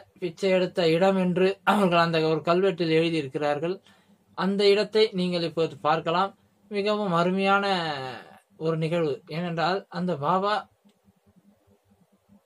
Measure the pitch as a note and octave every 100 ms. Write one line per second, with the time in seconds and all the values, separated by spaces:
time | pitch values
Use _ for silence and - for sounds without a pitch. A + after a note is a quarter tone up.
0 | - - F3+ D#3+ F#3+ F#3 F3+ - E3 E3
1 | F#3+ F#3+ F3+ F3+ F#3 G3 - G#3 F#3+ E3+
2 | E3+ E3 D#3 D#3 E3+ F3 F#3+ E3+ E3 D#3+
3 | E3 E3 C3+ D3 D3 D3 E3 F#3+ _ _
4 | _ _ _ - F#3 G3+ G3+ G3+ G#3 A3
5 | A3 F#3+ F3+ F3 E3 D#3+ D#3+ C#3 D3 E3
6 | E3 F3 G3 - _ _ - G3+ G3+ G#3
7 | G#3 E3+ E3+ F#3+ G3 G3 G3+ F#3 D#3+ C#3+
8 | C3 A2+ D#2+ - _ - D#3+ D#3+ D#3+ F3
9 | D#3 C3 - D#3+ F3 E3 D#3+ F#3+ - F3
10 | F3+ D3 D3 F#3 G3+ G#3 - _ _ _
11 | _ _ _ _ G3+ G3+ _ _ _ _
12 | _ _ _ -